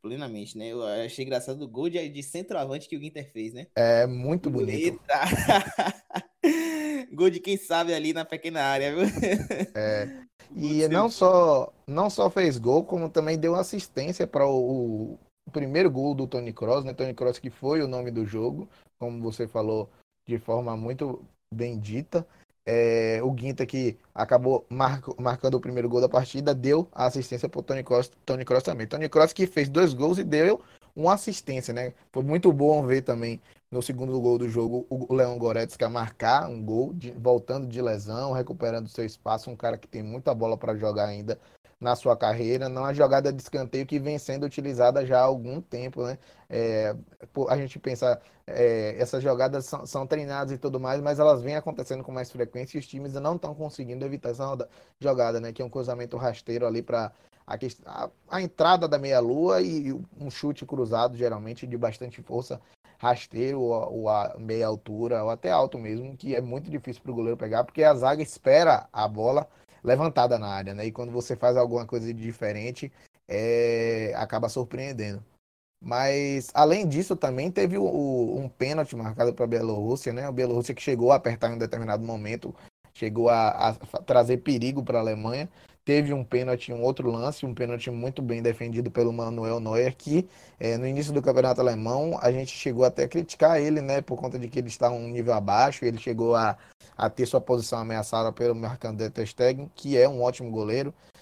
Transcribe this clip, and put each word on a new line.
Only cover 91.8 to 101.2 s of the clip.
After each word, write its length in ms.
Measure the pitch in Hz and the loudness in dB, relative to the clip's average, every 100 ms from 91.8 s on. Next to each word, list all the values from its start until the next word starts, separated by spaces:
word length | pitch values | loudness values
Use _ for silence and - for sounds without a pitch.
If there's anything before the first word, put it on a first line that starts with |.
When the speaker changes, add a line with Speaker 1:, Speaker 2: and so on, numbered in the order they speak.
| 110 131 160 - | -2 -2 -2 2
Speaker 2:
a 100 | 123 | 2
gente 180 | 127 131 - | 2 -4 -6
chegou 280 | 139 120 | -4 4
até 200 | 127 - | 4 4
a 40 | 139 | 0
criticar 520 | 165 165 - 156 160 | -2 -4 4 4 6
ele, 220 | 151 151 | 2 0
né, 180 | 135 139 | 0 -2
por 180 | 139 127 | -2 -6
conta 200 | 127 127 | -6 -6
de 100 | 120 | -6
que 100 | 135 | -6
ele 100 | 120 | -6
está 220 | - 120 | 0 0
um 180 | 120 117 | 0 -4
nível 260 | 120 117 | -2 0
abaixo, 500 | 107 101 104 135 139 | 0 2 4 4 2
ele 140 | 120 113 | -2 -2
chegou 360 | 127 113 117 | -4 0 2
a, 220 | 117 110 - - _ - - | 4 2 -2 -10 _ -16 -2
a 140 | 107 | -2
ter 160 | - 123 | 0 2
sua 140 | 131 | 2
posição 400 | - 123 113 117 | 2 0 0 -6
ameaçada 520 | 113 110 107 113 113 | -4 -4 -2 0 -2
pelo 220 | - 120 | 0 0
Marc-André 560 | 117 110 127 113 107 110 | 0 -4 -8 -8 -6 -6
ter 160 | 117 107 | -6 -8
Stegen, 440 | - 123 131 143 | 2 2 2 -6
que 240 | - 139 131 | -12 0 6
é 100 | 135 | 6
um 140 | 131 | 6
ótimo 280 | 123 123 120 | -2 -2 -6
goleiro, 440 | 110 107 123 143 - _ _ | -4 -2 -2 -4 -10 _ _